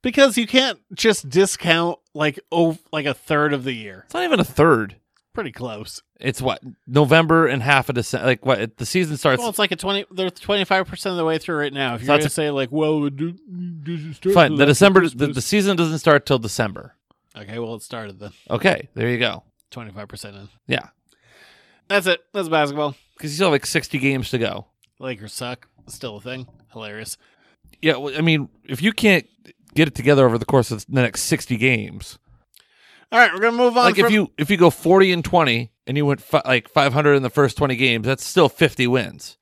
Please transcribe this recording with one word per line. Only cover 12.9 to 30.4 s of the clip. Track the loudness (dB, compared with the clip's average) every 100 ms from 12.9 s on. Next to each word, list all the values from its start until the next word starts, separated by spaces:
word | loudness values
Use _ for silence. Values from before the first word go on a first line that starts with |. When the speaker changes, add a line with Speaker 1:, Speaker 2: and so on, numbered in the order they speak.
| 0 -2
Speaker 1:
it | -4
do-, | -8 -8 -14 -12 -12 -12
does | -10 -10 -10
it |
start | -6 2
Speaker 2:
Fine. | 4 4
Speaker 1:
till | 4
Speaker 2:
The |
Speaker 1:
after | 4
Speaker 2:
December, | 6 6 6
Speaker 1:
Christmas?" | 4 -2 -2
Speaker 2:
the, |
the | -2
season | -2 0 0 0
doesn't | 0 0
start | -2 -2 -2
till | -2
December. | -2 -6 -6 -6 -18 _ _ _ _ -20
Speaker 1:
Okay, | -16 -12
well, | -10 -12
it |
started | -12 -14 -14 -16
then. | -18 _ _
Speaker 2:
Okay, | -2 0 -2 -8
there | -6 -4
you | -2
go. | -4 -4 _ _ _
Speaker 1:
Twenty-five | -20 -18 -18 -18
percent | -18 -18 -20
in. | -20 _ -6
Speaker 2:
Yeah. | -6 -6 _ _ _ _ _ _ _ _ _ _
Speaker 1:
That's | 0 0
it. | -2 _
That's | -8 -2
basketball. | 0 0 -2 -6 -6 _ _
Speaker 2:
'Cause | -10
you | -2
still | 0
have, |
like, | 0 0
sixty | -6 -4 -4
games | -2 -2 -4
to | -4
go. | -4 -6 -16 _ _ _
Speaker 1:
Lakers | -14 -12 -14
suck. | -12 -12 -14 _ _ -20
Still | -14 -14 -14
a |
thing. | -14 -14 -16 _ _
Hilarious. | -18 -16 -14 -14 -16 _ _ _ _ _ _
Speaker 2:
Yeah, | -2 -2
well, | -4 -2
I |
mean, | 0 0 -2 _
if | -12 -4
you | -4
can't | 0 2 2 0 _ -20 _ _
get | 0 0
it | 0
together | 2 4 4
over |
the | 2